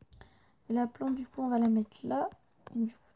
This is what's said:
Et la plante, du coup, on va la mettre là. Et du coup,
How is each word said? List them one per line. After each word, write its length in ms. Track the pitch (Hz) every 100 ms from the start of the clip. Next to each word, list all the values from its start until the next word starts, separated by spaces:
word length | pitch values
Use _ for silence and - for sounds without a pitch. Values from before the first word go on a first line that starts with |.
| - - - _ _ _ _
Et 40 |
la 140 | 226 240
plante, 280 | - 269
du 120 | 262 254
coup, 140 | -
on 60 | 262
va 100 | 240
la 100 | 233
mettre 300 | 220 214 -
là. 240 | 247 262 453 - _ _ -
Et 40 | 233
du 140 | 226
coup, 80 | - _